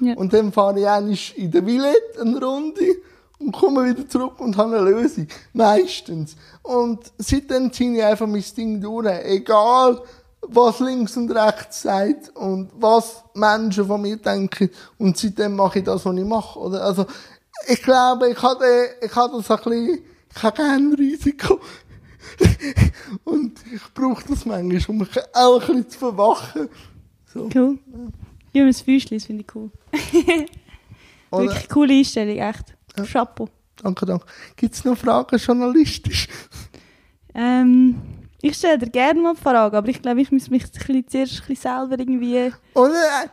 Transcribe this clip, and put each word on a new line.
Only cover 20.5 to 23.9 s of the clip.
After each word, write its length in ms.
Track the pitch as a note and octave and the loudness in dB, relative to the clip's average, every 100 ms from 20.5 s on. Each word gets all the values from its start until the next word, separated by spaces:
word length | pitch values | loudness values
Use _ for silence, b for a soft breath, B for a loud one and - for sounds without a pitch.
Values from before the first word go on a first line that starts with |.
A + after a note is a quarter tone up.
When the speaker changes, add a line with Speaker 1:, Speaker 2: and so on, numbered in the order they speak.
| C4 | 0
Speaker 2:
kein 360 | D4 C#4 C#4+ | 0 2 2
Risiko. 680 | C#4+ C#4 D#4 C#4+ C#4+ - G4 B B B B B B B B | 2 0 0 -4 -4 -2 -2 B B B B B B B B
<laughs> 840 | - - C#4+ - - - - G3 | 4 4 -2 2 2 0 -14 -12
Und 280 | D#4+ D4+ A#3+ - A3+ | -4 -4 -4 -10 -16
ich 80 | A3+ - | -16 -14